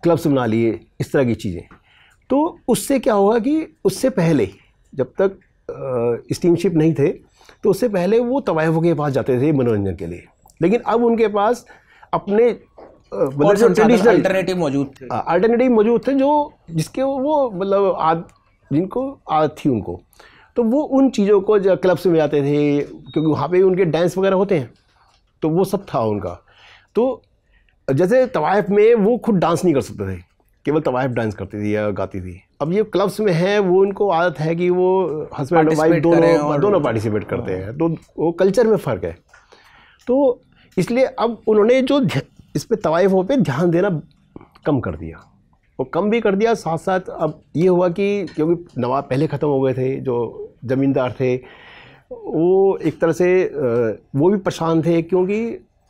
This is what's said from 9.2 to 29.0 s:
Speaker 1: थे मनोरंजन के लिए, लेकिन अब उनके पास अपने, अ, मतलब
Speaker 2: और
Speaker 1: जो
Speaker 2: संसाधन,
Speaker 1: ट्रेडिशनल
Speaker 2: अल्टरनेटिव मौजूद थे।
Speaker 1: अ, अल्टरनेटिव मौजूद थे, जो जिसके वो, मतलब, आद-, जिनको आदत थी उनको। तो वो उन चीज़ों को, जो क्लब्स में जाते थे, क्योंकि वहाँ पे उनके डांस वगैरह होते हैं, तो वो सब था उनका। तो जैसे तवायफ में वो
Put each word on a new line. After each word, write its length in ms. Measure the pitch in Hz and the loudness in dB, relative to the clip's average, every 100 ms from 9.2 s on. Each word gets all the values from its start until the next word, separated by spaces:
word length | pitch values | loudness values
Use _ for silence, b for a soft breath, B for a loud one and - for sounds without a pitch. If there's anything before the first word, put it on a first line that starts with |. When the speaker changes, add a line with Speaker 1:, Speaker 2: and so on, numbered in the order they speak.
| 110 127 | 0 0
Speaker 1:
थे 120 | 143 | 2
मनोरंजन 440 | 143 120 107 98 85 | 2 0 0 -2 -6
के 100 | 85 | -10
लिए, 180 | 87 - _ _ _ | -12 -18 _ _ _
लेकिन 180 | 165 233 | 0 0
अब 240 | - 226 | 0 0
उनके 240 | 240 226 214 | 0 2 0
पास 380 | 202 208 240 - b b b b | 0 0 -2 -8 b b b b
अपने, 360 | 170 - 208 240 | -8 -2 2 2
अ, 80 | 202 _ - - - _ | 0 _ -20 -20 -20 _
मतलब 320 | 98 - 143 202 | -4 -4 2 2
Speaker 2:
और 100 | 202 | 4
Speaker 1:
जो 120 | 233 | 4
Speaker 2:
संसाधन, 200 | 180 220 | 6 4
Speaker 1:
ट्रेडिशनल 260 | 233 220 | 6 6
Speaker 2:
अल्टरनेटिव 420 | 180 190 190 180 180 | 4 2 0 -2 -2
मौजूद 300 | 156 135 139 | -2 -2 -4
थे। 200 | - 123 | -8 -8
Speaker 1:
अ, 120 | 120 - | -6 -2
अल्टरनेटिव 420 | 175 226 233 254 | 2 2 2 4
मौजूद 300 | 226 214 233 - | 4 4 2 0
थे, 40 | |
जो 400 | 277 269 294 294 _ - | 0 2 0 -2 _ -10
जिसके 320 | 165 156 - | -6 -6 -4
वो, 480 | 269 277 269 302 262 | -4 -2 -2 0 -2
मतलब, 460 | 185 196 196 196 170 | -4 -2 0 0 0
आद-, 320 | 156 165 175 _ _ _ _ | 0 -2 -4 _ _ _ _
जिनको 480 | 139 185 240 269 269 - | -2 -2 -4 -6 -10 -4
आदत 260 | 156 156 151 | 0 0 -2
थी 40 | 156 | -2
उनको। 320 | 117 90 87 _ b b b b - | -2 -4 -14 _ b b b b -2
तो 60 | |
वो 200 | 226 269 | 0 0
उन 280 | 294 269 269 | 0 2 2
चीज़ों 300 | - 196 208 | 2 2 2
को, 180 | 196 214 | 4 2
जो 180 | 190 180 | 2 2
क्लब्स 300 | 185 175 185 | 2 2 2
में 100 | 165 | 2
जाते 260 | 151 147 | 2 0
थे, 380 | 139 147 147 143 | 0 0 0 0
क्योंकि 500 | 139 - - 165 156 | -4 -12 -8 -2 -2
वहाँ 180 | 147 147 | -2 0
पे 140 | 180 | 2
उनके 220 | 190 180 | 2 2
डांस 340 | 190 156 175 185 | 0 0 -2 0
वगैरह 180 | 190 190 | 0 0
होते 220 | 196 170 | 0 -2
हैं, 120 | 120 _ _ _ _ _ _ _ | -4 _ _ _ _ _ _ _
तो 60 | 160 | -2
वो 160 | 160 | 0
सब 220 | 190 196 196 | 0 -2 -4
था 60 | 143 | -4
उनका। 400 | 110 104 98 90 b b b b b | -2 -2 -6 -12 b b b b b
तो 280 | - 254 247 _ _ _ _ _ _ - | -2 -2 -4 _ _ _ _ _ _ -4
जैसे 320 | 135 180 254 254 | 0 2 2 2
तवायफ 400 | 175 151 202 190 | -2 -2 -2 2
में 240 | 202 214 | 4 4
वो 240 | 233 | 4